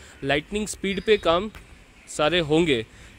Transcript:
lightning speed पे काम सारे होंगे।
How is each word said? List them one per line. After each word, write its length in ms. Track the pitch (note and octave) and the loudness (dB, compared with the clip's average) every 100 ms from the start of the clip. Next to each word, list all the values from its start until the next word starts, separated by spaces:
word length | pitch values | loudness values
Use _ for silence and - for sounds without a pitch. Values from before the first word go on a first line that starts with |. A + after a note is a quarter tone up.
| - - | -20 -8
lightning 440 | C#3 D3 D3+ G#3 G3+ | -2 -2 -2 -6 -6
speed 340 | - F#3+ G3 | -6 -6 -4
पे 160 | A3 G#3 | 0 2
काम 340 | E3+ E3+ G#3+ - - - - - - | 2 0 -2 -10 -20 -20 -20 -20 -10
सारे 320 | - D3+ F3 | -2 0 0
होंगे। 460 | D3 D#3 E3+ A#2+ A2 - - | 2 2 4 0 -2 -14 -20